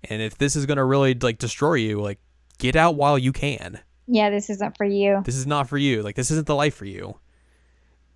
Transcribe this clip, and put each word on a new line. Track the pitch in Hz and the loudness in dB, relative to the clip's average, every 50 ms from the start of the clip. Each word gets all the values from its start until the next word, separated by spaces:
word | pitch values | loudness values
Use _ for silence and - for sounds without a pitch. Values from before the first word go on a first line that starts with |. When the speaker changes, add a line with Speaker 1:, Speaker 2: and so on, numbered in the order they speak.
| - | -12
Speaker 1:
and | - 107 107 | -8 -6 -6
if | 110 110 - - | -6 -6 -2 -2
this | 135 143 135 | -2 0 0
is | 151 139 | -2 -2
gonna | 135 147 139 135 | 0 0 0 2
really, | 131 135 139 139 135 131 | 2 4 4 4 2 2
like, | 120 127 120 113 | 2 0 -2 0
destroy | - - 117 - - 143 156 170 | -2 -6 -6 -2 0 0 2 2
you, | 131 110 110 104 104 | 2 0 0 -2 -2
like, | 104 101 101 - _ _ _ _ _ _ _ | -4 -6 -6 -8 _ _ _ _ _ _ _
get | _ - 123 131 | _ -2 2 4
out | 160 160 170 160 | 4 4 4 4
while | 143 143 143 147 139 | 2 2 2 2 4
you | 127 131 135 | 2 0 -2
can. | - - 147 135 107 - 92 98 - _ _ _ _ _ | 0 -4 -4 -4 -6 -10 -12 -14 -16 _ _ _ _ _
Speaker 2:
Yeah, | - 247 214 214 208 | 0 2 2 4 2
this | 202 208 202 - | 0 -2 -4 -6
isn't | 208 190 208 214 - | -6 -6 -6 -8 -4
for | - 208 | -4 -2
you. | 202 202 196 196 202 196 196 196 | 0 2 2 4 4 2 2 0
Speaker 1:
This | 120 123 | -4 -6
is | 135 131 | -4 -2
not | 139 147 143 139 127 | -2 -2 -2 -2 -2
for | 143 | 0
you. | 139 139 139 123 107 | 0 2 2 2 0
Like, | 107 104 104 | -2 -4 -4
this | - 127 - | -4 -2 0
isn't | 156 160 151 | 0 -2 0
the | - 151 | 0 0
life | 139 147 151 - | 2 2 0 -2
for | - 101 | -4 -12
you." | 98 95 92 92 98 101 - | -12 -12 -10 -12 -12 -14 -16
<laughs> | _ _ _ _ _ _ _ _ _ _ _ _ _ _ _ _ _ _ _ | _ _ _ _ _ _ _ _ _ _ _ _ _ _ _ _ _ _ _